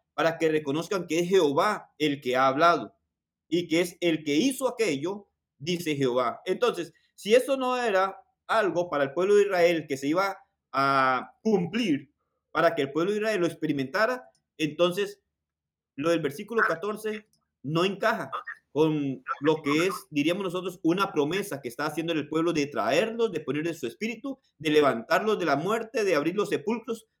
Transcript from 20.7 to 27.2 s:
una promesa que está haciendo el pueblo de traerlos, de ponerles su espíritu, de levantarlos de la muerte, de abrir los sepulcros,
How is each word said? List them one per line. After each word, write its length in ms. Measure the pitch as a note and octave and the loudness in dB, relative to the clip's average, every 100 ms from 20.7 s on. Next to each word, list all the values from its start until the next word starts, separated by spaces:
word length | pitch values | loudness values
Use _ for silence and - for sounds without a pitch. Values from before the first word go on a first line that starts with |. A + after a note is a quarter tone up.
| - | -2
una 280 | D#3 F#3 F#3+ | 0 2 0
promesa 480 | D3+ C#3+ F#3+ G3 C3+ | 0 0 -2 -4 -8
que 80 | A#2+ | -8
está 180 | - D#3 | -6 -6
haciendo 260 | D#3 D#3+ | -4 -4
el 160 | D#3 C3+ | -4 -2
pueblo 240 | D#3+ E3+ | -2 0
de 140 | D#3 C#3+ | 0 -2
traerlos, 640 | B2 G#2+ D3+ A3 A3+ A3 | -2 0 2 0 0 -2
de 80 | E3 | -2
ponerles 400 | - D3 E3 D#3 | -4 -4 -4 -6
su 60 | A#2 | -8
espíritu, 520 | - A3 A3+ C#4 C4 _ - | -6 -8 -6 -10 -12 _ -6
de 120 | D3+ | 2
levantarlos 680 | D3+ C#3 A#2 - F3+ G#3+ G3 | 4 4 2 0 0 2 0
de 80 | E3 | 2
la 100 | C#3 | 0
muerte, 480 | F3+ A3+ A3 A#3 | 0 -2 -2 -2
de 100 | G3 | 2
abrir 220 | D3+ D#3+ G3 | 2 0 -2
los 140 | - | -2
sepulcros, 560 | C#3 G#3 A#3 - A3+ - _ | -2 -2 -4 -6 -10 -12 _